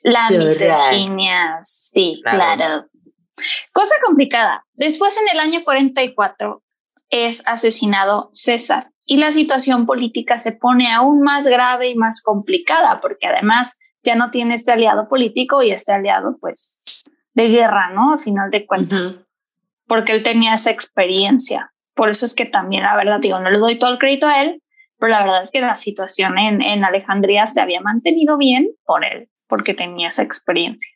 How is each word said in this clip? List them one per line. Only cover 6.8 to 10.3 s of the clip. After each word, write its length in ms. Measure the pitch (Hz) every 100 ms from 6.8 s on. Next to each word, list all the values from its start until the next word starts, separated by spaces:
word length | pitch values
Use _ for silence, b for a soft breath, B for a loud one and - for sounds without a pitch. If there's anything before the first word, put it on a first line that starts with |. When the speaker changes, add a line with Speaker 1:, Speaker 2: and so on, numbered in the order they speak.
| _ _ _
Speaker 1:
es 320 | 240 233 233 -
asesinado 840 | 220 226 220 214 202 196 208 -
César 580 | - - 233 247 - - _
y 120 | - 277
la 160 | 302
situación 520 | 302 302 262 262 254 233
política 520 | 262 240 - -